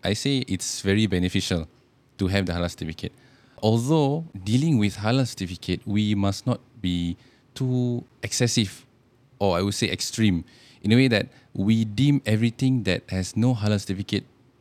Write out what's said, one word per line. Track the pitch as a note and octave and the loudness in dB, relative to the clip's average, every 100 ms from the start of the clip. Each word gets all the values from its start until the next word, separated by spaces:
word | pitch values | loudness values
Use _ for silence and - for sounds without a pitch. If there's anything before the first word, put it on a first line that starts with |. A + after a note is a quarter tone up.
I | F2+ | -2
say | G#2 C#3 C#3 B2 | -2 0 -2 -2
it's | F#2 - - | -4 -6 -6
very | G2 G2+ A2 | 0 2 2
beneficial | F2+ F2+ G2 - F2+ D#2 _ _ _ _ _ | 2 0 -2 -2 -2 -4 _ _ _ _ _
to | F#2+ | -2
have | G2 F#2 | 0 0
the | |
halal | F2 F2 | -2 -4
certificate. | - D#2+ D#2+ - _ - _ _ - | -6 -10 -8 -12 _ -20 _ _ -2
Although | G#2+ A2+ B2 D#3+ C#3+ D3+ E3 G2 | 0 2 2 0 2 -2 -6 -10
dealing | F#2 A#2+ D#3+ C3+ | -2 0 2 2
with | G#2 G2 | 2 -2
halal | G#2+ B2+ B2+ | -2 0 0
certificate, | - F#2 F2+ - F2+ | -4 -8 -8 -4 -4
we | - G2+ G#2+ | -2 0 0
must | G#2 G2 G2 - | 0 0 -2 -4
not | B2 _ - | -4 _ -8
be | F#2+ F2 F2 E2+ - _ _ | -4 -2 -4 -6 -12 _ _
too | - C3 B2+ B2 A#2+ - _ | -6 -2 0 0 -2 -8 _
excessive, | - - A#2+ - G2+ - - _ _ _ _ _ | -8 0 0 2 -2 -4 -20 _ _ _ _ _
or | G2+ F2 | 0 2
I | |
would | G2 | 0
say | G2 A2 | -2 -4
extreme, | - - - A2 F2 D#2 - - - | -4 -6 0 2 2 -4 -18 -20 -8
in | G#2 | 2
a | A#2 | 4
way | C3+ | 6
that | A2+ G2 - _ | 4 0 -10 _
we | - F#2+ A2+ | -4 2 2
deem | A2 G#2 C#3 C#3+ | 2 2 4 4
everything | - G#2+ A#2 A2+ C3 C3 | 2 2 2 0 0 0
that | G2 F2+ - | 0 -2 -2
has | F#2+ F#2 - | -4 -4 0
no | A#2 | 0
halal | A#2+ G#2 G#2+ | 2 0 0
certificate | - F#2+ G2+ G2+ - _ _ _ | -2 -6 -2 -4 -4 _ _ _